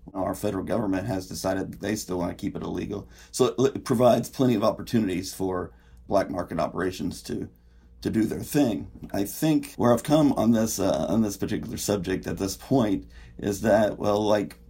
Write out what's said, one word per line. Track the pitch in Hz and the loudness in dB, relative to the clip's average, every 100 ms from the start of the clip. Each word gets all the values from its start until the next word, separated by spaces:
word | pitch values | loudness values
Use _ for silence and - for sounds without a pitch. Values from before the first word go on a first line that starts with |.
| - | -14
you | |
know, | 95 | -6
our | 92 | -6
federal | 90 104 95 | -4 -4 -4
government | 80 101 104 95 107 | -2 -2 -2 -2 -2
has | 95 90 | -6 -6
decided | 85 98 95 87 | -6 -2 -2 -4
that | - | -6
they | 101 107 | -4 -4
still | - 90 | -4 -4
want | 87 | -4
to | 87 | -4
keep | 101 85 | -6 -6
it | |
illegal. | 87 90 87 98 - - - | -6 -6 -6 -8 -10 -18 -6
So | - 123 - | 0 2 4
it, | 131 - | 0 0
it | |
provides | - 120 123 110 - | 0 4 6 6 2
plenty | - 127 | 2 2
of | 107 | 4
opportunities | 110 95 95 117 98 90 87 | 2 0 0 0 0 -2 -6
for | - 95 90 90 - - - - | -4 -4 -2 -6 -12 -20 -16 0
black | 101 92 | 0 0
market | 90 87 82 | -2 -4 -2
operations | 73 87 92 - 87 - | -2 -2 -4 -2 -6 -6
to, | - - - - - - - - | -8 -8 -8 -14 -20 -20 -20 -8
to | - | -2
do | 98 | 0
their | 101 78 | 0 -2
thing. | 117 147 131 98 - - - | -2 0 2 0 -8 -14 -8
I | - | -4
think | 101 - 156 151 143 - | -4 -2 2 2 0 0
where | 120 | 4
I've | 117 | 4
come | - 151 143 | 4 4 4
on | - 107 | 4 4
this, | 113 113 - | 4 2 0
uh, | 95 71 80 | 0 0 0
on | 110 | 0
this | 110 95 | 0 -2
particular | 95 104 - 82 | -4 -4 -6 -6
subject | - 101 90 92 92 | -2 -2 0 -4 -4
at | 90 | -4
this | 95 - | -4 -4
point | - 131 110 95 - - - - | 0 2 2 0 -4 -18 -20 -8
is | 101 95 | -4 -2
that, | 104 101 104 - | 4 4 4 0
well, | 101 104 | 0 2
like, | 107 104 - - - | 4 2 0 -8 -12